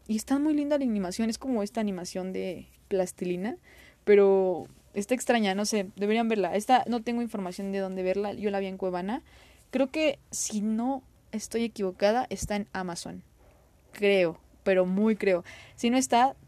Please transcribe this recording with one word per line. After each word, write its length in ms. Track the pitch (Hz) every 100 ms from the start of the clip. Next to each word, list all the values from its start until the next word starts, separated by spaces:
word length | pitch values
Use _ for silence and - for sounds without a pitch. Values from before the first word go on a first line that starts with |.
| -
y 80 |
está 240 | 220 - 269
muy 160 | 294
linda 240 | 302 285 294
la 60 |
animación, 440 | 269 208 180 185 226
es 100 | 226
como 260 | 269 240
esta 160 | 202 -
animación 520 | 214 185 180 190 185
de 360 | 185 190 170 - _ _
plastilina, 720 | 190 185 - 180 180 202 359 _ - - _
pero 640 | - 208 196 196 190 170 - - _
está 200 | - 202
extraña, 400 | 254 - 233 208
no 100 | 190
sé, 240 | 208 220 190 196
deberían 320 | 202 220 233
verla. 280 | 220 180 185
Esta, 280 | 214 254 -
no 140 | 233
tengo 200 | 226 240
información 500 | 240 214 185 180 196
de 60 | 196
dónde 240 | 190 185
verla, 300 | 185 185 202
yo 180 | - 208
la 100 | 196
vi 60 | 196
en 100 | 190
Cuevana. 460 | 185 180 180 233 - - - _ _
Creo 200 | 262 269
que, 280 | 311 311 - _
si 320 | - - 214
no 400 | 208 220 240 269 - _ _
estoy 320 | 220 - 226
equivocada, 640 | 233 - 196 185 202 233 -
está 280 | 196 - 208
en 100 | 202
Amazon. 500 | 196 185 170 175 180 - _ _ _ _ _ _
Creo, 460 | - 202 202 175 160 _ _
pero 220 | - 190 185
muy 300 | 185 220 214
creo. 280 | 196 175 - - - -
Si 140 | 240
no 60 | 254
está, 380 | 254 240 262 -